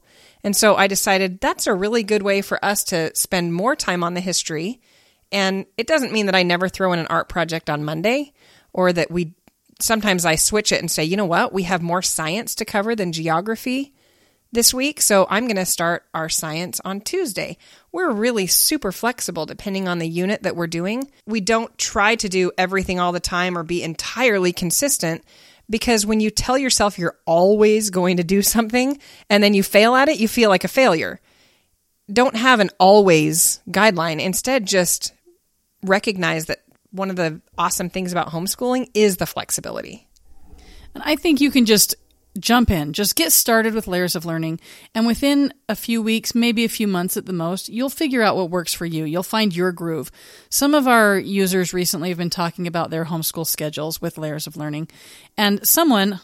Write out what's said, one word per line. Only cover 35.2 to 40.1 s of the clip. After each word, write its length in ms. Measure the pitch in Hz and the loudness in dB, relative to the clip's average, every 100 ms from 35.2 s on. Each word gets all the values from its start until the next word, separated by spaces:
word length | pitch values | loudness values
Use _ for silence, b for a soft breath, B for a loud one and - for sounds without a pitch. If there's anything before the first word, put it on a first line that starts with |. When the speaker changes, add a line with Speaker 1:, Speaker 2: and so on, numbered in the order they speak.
| _ _ _ _ _ _ | _ _ _ _ _ _
Speaker 1:
recognize 640 | 190 196 240 190 165 165 156 | -2 0 0 -2 -2 -2 -6
that 180 | - _ _ _ | -10 _ _ _
one 180 | 185 190 | -8 -6
of 60 | 185 | -2
the 260 | 165 156 _ - | -4 -4 _ -4
awesome 320 | 175 - 180 | -2 -2 -6
things 220 | 185 185 | -6 -4
about 180 | 175 - | -4 -4
homeschooling 580 | 165 190 - 247 254 247 | -6 -6 -4 -2 -2 -2
is 240 | 208 214 180 | 2 2 2
the 80 | 165 | -6
flexibility. 840 | - - - - 57 - - _ | -6 -6 -6 -6 -10 -12 -16 _